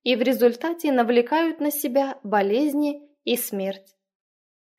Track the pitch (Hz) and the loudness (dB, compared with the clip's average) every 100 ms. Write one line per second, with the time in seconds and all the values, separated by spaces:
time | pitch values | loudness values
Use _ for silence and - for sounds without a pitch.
0 | - 247 240 240 240 233 330 339 311 254 | -2 2 2 4 2 2 -4 -4 0 2
1 | 226 240 240 311 330 320 294 294 285 254 | 2 2 2 2 0 -2 -4 -2 -2 0
2 | 277 262 202 202 196 220 302 285 294 285 | 0 -4 -2 0 2 2 0 0 -2 -4
3 | - _ - 233 - 202 190 196 - _ | -12 _ -4 -4 -4 -6 -6 -8 -14 _
4 | _ _ _ _ _ _ _ | _ _ _ _ _ _ _